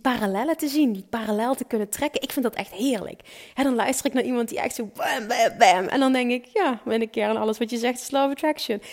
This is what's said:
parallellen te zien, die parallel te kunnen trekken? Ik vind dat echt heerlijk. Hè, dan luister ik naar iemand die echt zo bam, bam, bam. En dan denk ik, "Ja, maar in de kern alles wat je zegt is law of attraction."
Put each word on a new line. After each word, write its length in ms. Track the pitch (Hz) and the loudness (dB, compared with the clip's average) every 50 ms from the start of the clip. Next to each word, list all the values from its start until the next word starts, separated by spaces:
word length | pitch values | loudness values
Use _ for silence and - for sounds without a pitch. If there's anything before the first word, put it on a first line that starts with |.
parallellen 560 | - 269 247 220 214 196 190 196 247 311 320 | -2 -2 0 0 0 0 0 0 0 0 -2
te 100 | 320 311 | -2 -2
zien, 260 | 285 269 302 302 247 208 | 0 2 4 4 2 2
die 120 | 190 - - | -2 -6 -8
parallel 460 | - 226 220 214 214 208 226 247 269 | -6 -4 -2 -2 0 0 0 0 -2
te 100 | - 240 | -2 -2
kunnen 240 | - 240 214 208 208 | -4 -2 -2 -2 -4
trekken? 320 | - - 285 302 - - | -4 -4 -4 -2 -2 -4
Ik 100 | - - | -6 -4
vind 140 | - 294 240 | -2 -2 -2
dat 100 | 226 - | -2 -2
echt 160 | - 196 - | -4 -8 -8
heerlijk. 500 | - - 233 277 247 196 170 - - - - - - - - - - | -6 -2 0 0 0 -2 -4 -8 -12 -16 -20 -20 -20 -20 -20 -8 -2
Hè, 100 | - 277 | 0 0
dan 120 | 277 254 | 2 2
luister 300 | 226 202 - 262 - - | 2 2 0 0 0 -2
ik 80 | 285 - | 0 0
naar 100 | 262 240 | 0 0
iemand 260 | 247 254 240 233 226 | 0 0 0 -2 -2
die 100 | - - | -2 -4
echt 160 | - 247 - | -4 -4 -4
zo 140 | - 226 202 - | -6 -8 -10 -8
bam, 320 | - 698 - 285 262 214 | -4 -2 -2 -2 -2 -2
bam, 300 | 208 240 247 226 - - | -2 0 2 2 2 4
bam. 300 | - 233 185 175 185 190 | 6 6 6 8 6 2
En 120 | - - 277 | 2 2 2
dan 140 | 269 262 262 | 4 4 4
denk 180 | 254 247 240 | 2 2 0
ik, 140 | 247 247 240 | 0 -2 -4
"Ja, 360 | - - 427 370 294 247 208 - | -4 -2 0 0 0 0 -2 -2
maar 80 | 226 220 | -2 -2
in 60 | 226 | 0
de 80 | 226 | -2
kern 300 | 220 - 226 208 208 220 | -2 -2 -2 0 0 0
alles 200 | 220 214 220 220 | 0 0 -2 0
wat 120 | - 240 220 | -2 -2 -4
je 80 | 240 | -2
zegt 240 | 233 233 247 247 247 | -2 -2 -2 -2 -4
is 100 | - - | -6 -2
law 140 | 277 269 277 | 0 2 2
of 60 | 277 | 2
attraction." 500 | 277 - - 311 302 302 - - 220 208 - - | 0 0 -2 -2 -2 -2 -4 -6 -6 -6 -8 -14